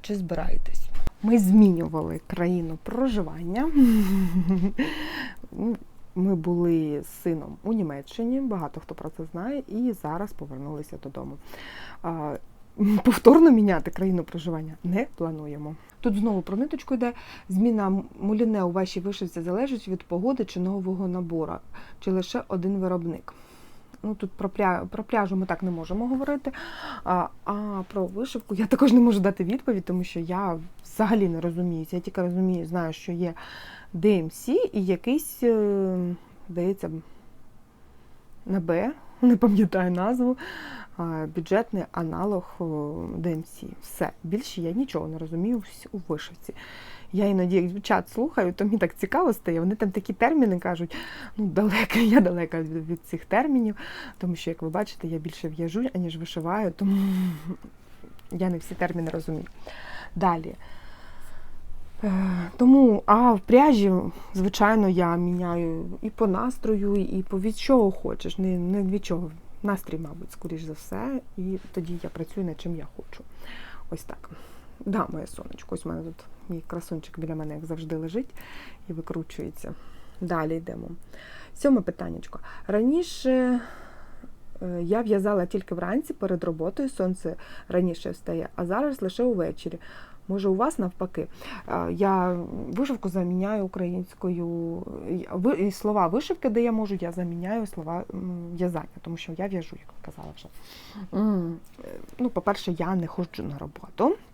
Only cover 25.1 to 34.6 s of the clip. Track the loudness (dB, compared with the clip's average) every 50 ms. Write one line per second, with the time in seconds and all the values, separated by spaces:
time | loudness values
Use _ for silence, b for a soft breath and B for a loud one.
25.1 | 0 0 2 2 0 0 0 0 -2 -2 -2 -4 -4 -4 -6 -4 -4 -2 -2 0
26.1 | 0 -2 0 0 -2 -2 -2 -6 -8 B B -12 B B B B B B B 0
27.1 | 0 0 0 -2 -6 -10 -8 -6 -4 -4 -4 -4 -4 -6 -6 -4 -2 -2 -2 -2
28.1 | -2 -6 -6 -4 -6 -8 -6 -4 -2 0 2 2 4 6 8 10 10 10 10 8
29.1 | 6 6 4 2 2 2 0 0 0 -2 0 0 -2 0 0 -2 -2 -2 -2 -4
30.1 | -6 -6 -4 -2 -2 -2 0 -2 -2 -4 -6 -12 -14 -16 -18 -18 0 0 2 4
31.1 | 4 4 4 2 2 0 -2 -2 -2 0 -2 -2 -2 -4 -4 -4 -6 -6 -6 -4
32.1 | -4 -2 -2 0 2 2 2 2 2 0 -2 -4 -2 -2 -2 -2 -4 -8 -8 -6
33.1 | -4 -2 -2 -2 -4 B B B B B B B B B B B -8 2 4 4
34.1 | 4 4 2 -2 -6 -8 -4 2 2 2